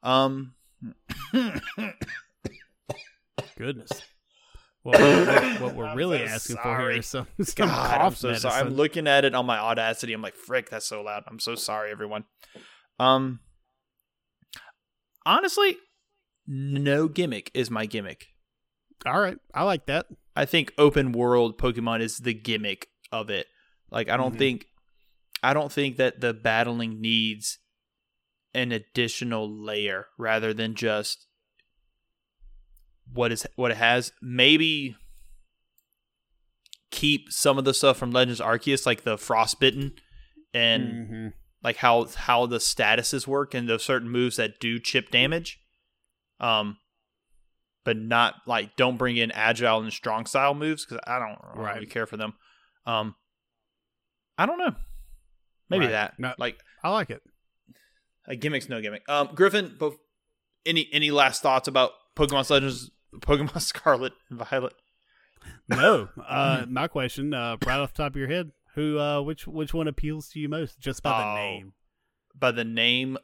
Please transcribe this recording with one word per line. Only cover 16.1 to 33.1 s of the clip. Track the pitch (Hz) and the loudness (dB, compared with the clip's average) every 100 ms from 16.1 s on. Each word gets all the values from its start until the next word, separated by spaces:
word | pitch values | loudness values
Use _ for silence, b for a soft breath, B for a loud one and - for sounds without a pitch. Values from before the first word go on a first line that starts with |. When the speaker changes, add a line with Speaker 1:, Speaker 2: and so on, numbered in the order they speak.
| _ _ _ - | _ _ _ -10
Speaker 1:
no | 135 139 139 143 139 156 | -6 -4 0 2 4 2
gimmick | 151 175 110 - | 0 -2 -4 -6
is | 123 117 | -4 -2
my | 113 110 | -2 -4
gimmick. | 110 98 - - _ _ _ _ _ _ _ - | -6 -8 -14 -20 _ _ _ _ _ _ _ -2
Speaker 2:
All | 147 | 0
right. | 202 190 _ | 0 -2 _
I | - | -2
like | 180 175 - | 0 0 -2
that. | 147 - - _ - | -4 -4 -14 _ -2
Speaker 1:
I | 143 | 2
think | 170 139 - | 2 0 6
open | 147 147 135 | 6 6 0
world | 117 120 123 117 110 | 2 4 4 4 2
Pokemon | 127 120 117 113 | 0 0 -2 -2
is | 113 - | -4 -4
the | 123 | -4
gimmick | 113 110 107 104 98 - _ - | -4 -4 -4 -4 -8 -10 _ -10
of | 98 104 | -8 -4
it. | 98 - _ _ _ _ | -6 -6 _ _ _ _
Like, | 113 113 | -6 -2
I | 123 | 0
don't | 131 | 0
Speaker 2:
Mm-hmm. | 113 | 0
Speaker 1:
think, | 135 120 - _ _ _ _ _ _ - | 0 0 -10 _ _ _ _ _ _ -2
I | 123 | 0
don't | 143 147 | 2 0
think | 143 139 127 | -2 -2 2
that | 127 - | 0 2
the | 123 | -4
battling | 110 113 110 120 120 113 110 | -2 0 2 0 -2 -6 -4
needs | 113 113 110 107 110 - _ _ _ _ _ _ _ _ _ | 0 2 0 -4 -8 -10 _ _ _ _ _ _ _ _ _
an | 127 123 | -4 -2
additional | 113 - - 120 - 120 117 107 | -4 -4 -2 0 0 -4 -4 -4
layer | 107 107 107 104 95 104 _ | -8 -6 -4 -2 -4 -8 _
rather | 117 113 110 | 0 0 0
than | 107 113 107 | -2 -4 -2
just | 117 107 104 - _ _ _ _ _ _ _ _ _ _ _ _ - - - _ _ _ - | -2 -2 -2 -8 _ _ _ _ _ _ _ _ _ _ _ _ -20 -20 -20 _ _ _ -12